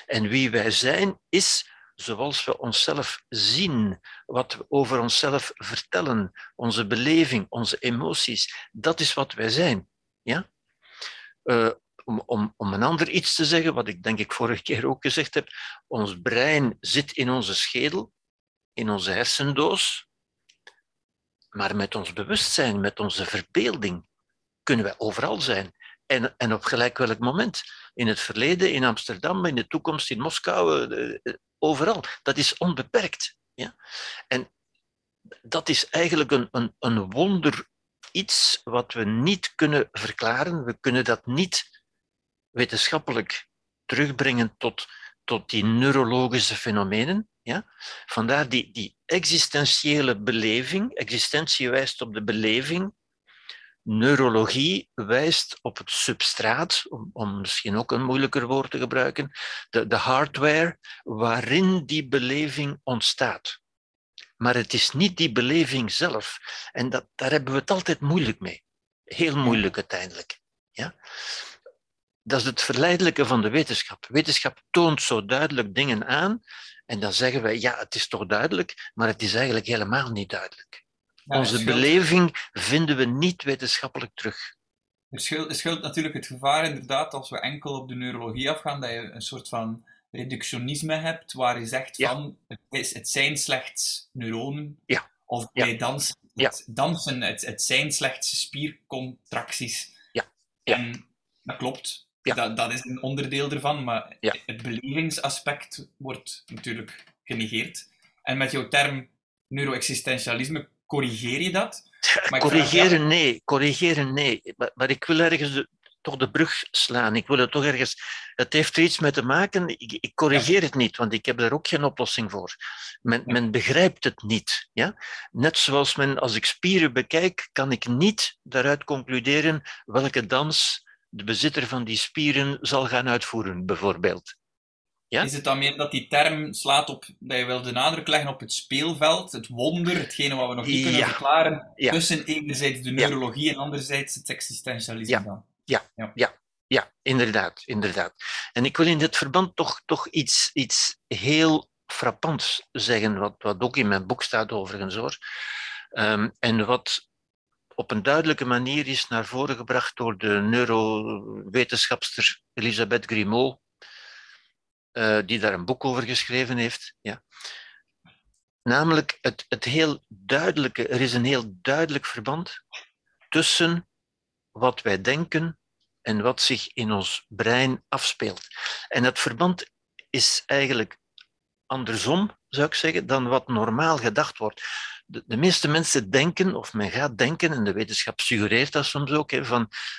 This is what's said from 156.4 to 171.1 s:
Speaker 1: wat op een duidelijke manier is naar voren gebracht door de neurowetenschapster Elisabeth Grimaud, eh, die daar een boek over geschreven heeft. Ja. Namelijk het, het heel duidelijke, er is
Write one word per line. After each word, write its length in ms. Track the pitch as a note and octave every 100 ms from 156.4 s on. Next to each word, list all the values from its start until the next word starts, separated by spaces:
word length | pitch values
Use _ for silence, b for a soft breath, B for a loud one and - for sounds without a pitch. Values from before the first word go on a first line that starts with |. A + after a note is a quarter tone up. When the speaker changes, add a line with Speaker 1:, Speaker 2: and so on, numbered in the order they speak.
| A#2+ A2+ G#2+
Speaker 1:
wat 440 | B2 - - - _ _ _ _ _ _
op 160 | - -
een 120 | G#2+
duidelijke 420 | C3 D3+ D#3 D3+
manier 420 | B2+ B2 B2+ C#3+ C3+
is 220 | C3 -
naar 180 | A2+ A2
voren 300 | B2+ C#3 A#2+
gebracht 400 | A2+ B2 - -
door 220 | A#2 G2
de 220 | G#2+ G#2
neurowetenschapster 2000 | G#2 A#2+ A#2+ A2+ A2 A2 G#2+ G#2 G#2+ G#2+ G2+ A2 A#2+ A#2 - A#2 - - - - _
Elisabeth 500 | - A2+ A2 A2 A#2
Grimaud, 560 | - A2 G2+ A2+ C3 - _ _ B B B B B B B _ _ _ _
eh, 280 | - A2 G#2+ F#2+
die 120 | A2+
daar 140 | G#2
een 120 | F#2+
boek 200 | F2 C3
over 180 | - B2+
geschreven 540 | A2+ B2 - B2+ B2+ B2
heeft. 380 | A#2 - - -
Ja. 220 | A2 G#2 _ B B B B B _ _ _ _ _ _ _ _
Namelijk 560 | - B2+ D#3+ D#3 D3 -
het, 240 | C3 A2 -
het 160 | G#2+
heel 400 | - C#3 D#3+ C#3 _
duidelijke, 800 | G2 F#2+ C#3 F3+ D#3 C3+ - -
er 120 | B2
is 120 | B2+